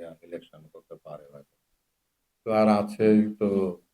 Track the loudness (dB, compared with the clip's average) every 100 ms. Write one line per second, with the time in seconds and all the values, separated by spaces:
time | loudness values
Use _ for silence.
0 | -18 -20 -18 -18 -18 -20 -20 -20 -20 -20
1 | -20 -20 -20 -20 _ _ _ _ _ _
2 | _ _ _ _ -4 0 2 2 -2 0
3 | 4 4 2 -2 -2 -2 -4 -6 _